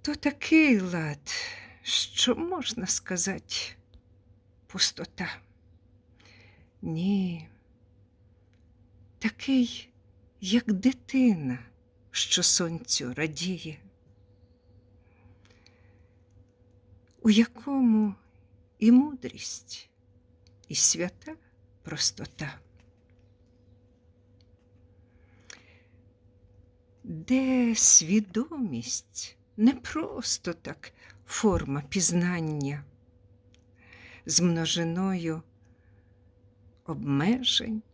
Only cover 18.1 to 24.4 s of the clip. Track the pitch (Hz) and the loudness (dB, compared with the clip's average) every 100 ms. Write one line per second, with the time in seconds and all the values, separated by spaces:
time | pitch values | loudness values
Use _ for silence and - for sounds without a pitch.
18.1 | 196 _ _ _ _ _ _ 220 247 294 | -4 _ _ _ _ _ _ 8 8 6
19.1 | 269 123 101 - - - - - _ _ | -4 -12 -12 -14 -14 -16 -20 -20 _ _
20.1 | - _ _ _ _ - 139 - 165 180 | -20 _ _ _ _ -8 0 2 2 -4
21.1 | - - 320 _ _ _ _ - 151 - | -8 -18 -18 _ _ _ _ -12 -4 -4
22.1 | - - - 147 - _ - - _ _ | -4 -14 -10 -10 -10 _ -20 -20 _ _
23.1 | _ _ _ _ _ _ - _ _ _ | _ _ _ _ _ _ -20 _ _ _
24.1 | _ _ _ | _ _ _